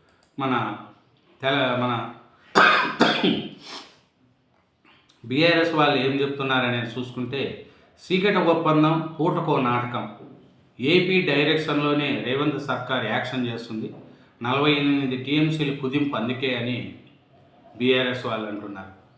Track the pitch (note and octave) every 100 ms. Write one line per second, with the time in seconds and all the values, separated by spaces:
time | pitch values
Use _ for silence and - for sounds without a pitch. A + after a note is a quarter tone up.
0 | _ _ _ - C3+ A#2+ G#2 G#2+ - -
1 | _ _ _ _ C3+ C#3 C3 B2 B2 A#2
2 | - - - _ - - - - - -
3 | - - - - - - - - - -
4 | _ _ _ _ _ _ _ _ _ _
5 | _ _ A2+ C3 E3 E3 E3 D#3 D3 C3
6 | C3+ C#3 C#3 C#3+ C3 C3 B2 A#2+ - C3
7 | A#2+ - A#2+ C3+ A2+ - - - _ -
8 | - F#3+ G3+ F#3+ E3 D#3+ D#3 D#3 D3+ D#3+
9 | - - E3 F3 D#3 C#3 B2 A#2+ A#2+ A#2+
10 | G#2+ - - - - _ _ - C3 F3+
11 | F#3 F#3 C#3+ C#3+ D3+ D#3 - D3 D3 D3
12 | C#3+ A2+ A2+ C3+ D3 C3+ - B2 - C3
13 | A2 B2 - C3 A#2+ A2+ - A2 B2 -
14 | - - - - A#2+ C#3 D3 C#3+ C#3+ C#3
15 | C3 B2+ C3 D3+ D#3 D#3 C#3 - C3 C#3+
16 | C#3 A#2+ A#2 B2 C3 A#2+ A#2+ A#2+ F#2 -
17 | - - _ _ _ _ - - B2 B2+
18 | B2+ B2 A#2+ A2 G#2 G#2 G#2 F#2+ F#2+ -
19 | -